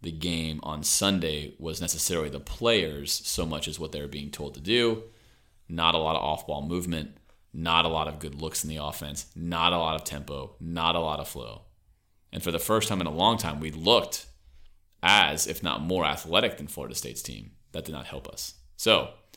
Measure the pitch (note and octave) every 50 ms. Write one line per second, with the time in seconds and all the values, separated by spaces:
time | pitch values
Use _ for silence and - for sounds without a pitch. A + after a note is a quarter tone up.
0 | - E2+ E2 D#2 E2 F2 E2+ E2 D#2+ D#2+ D#2 D2+ - D2+ D#2 D2+ D2+ - - -
1 | G2 G2 G2 F2+ E2+ D#2+ D2+ D2 D2 - - - D#2+ D#2+ D#2 - E2+ D#2+ - D#2+
2 | - - F2+ E2 D#2 C#2+ C#2 C#2+ - - - - A#2 A#2 A2+ G2+ E2 D#2 D2 C#2+
3 | C#2+ D2 - - - - - - E2+ D#2+ D#2 D2 - D#2+ D2+ E2 D#2+ D#2 - D2
4 | D2 C#2 C#2 D2 C#2+ C#2+ - - D2 C#2 C#2 C2+ D2 F#2+ A#2 A#2+ A#2+ A2+ A2 A2+
5 | - - - - _ - _ _ _ _ _ _ _ - E2 E2 E2 E2 E2 E2
6 | D#2+ D#2 E2 - - D2 D#2 - - - D2 C#2+ C#2 D#2 F2 F2+ F2+ F2+ E2+ D#2
7 | C#2+ C#2 - - _ _ _ _ _ _ - D2 E2 E2 E2 E2 E2 E2 D#2+ D#2+
8 | D#2 D2 D2 D2 D#2 D2+ C#2 C#2+ D#2+ D#2 - - - D#2 D#2 D2+ D2 D2 - -
9 | D2+ D2 C#2+ - - - - D#2+ E2+ E2+ E2+ E2 E2 F2 F2 E2+ E2 D#2+ D#2+ D2+
10 | - - - C#2+ C#2 D2 C#2+ C#2 C2+ - - - E2+ E2 E2+ E2+ E2 E2+ E2+ E2+
11 | E2 D#2 D2+ D2 D2 - - C#2+ A#1 A1 G#1+ - - - - _ _ _ _ _
12 | _ _ _ _ _ - - F2 F2 F2+ E2 E2 - - A2 A2 A2 - G#2+ F#2+
13 | F2 D#2 D2+ E2 F#2+ A2 A2+ A2 - D#2+ D2 D2 D#2 D#2 D2+ D#2+ E2 G2+ A#2 A2
14 | - - - - - - - _ - - - - - - - _ _ _ _ -
15 | - - - G#3 F2 D2 D2+ D#2+ - - - - - E2 A1+ - D#2 F2 F#2 F2+
16 | E2 D2 - - - D#2+ E2+ G2+ A#2+ G#2+ - - C#2+ C#2+ - - C2 A#1+ - -
17 | - B1 A#1 - - - A#1 G#1 G#1+ - - - _ _ - E2 D2 D#2 D#2 C#2+
18 | - - D2 C2+ - - - - - - - - - - - - - - - -
19 | - - - - _ _ -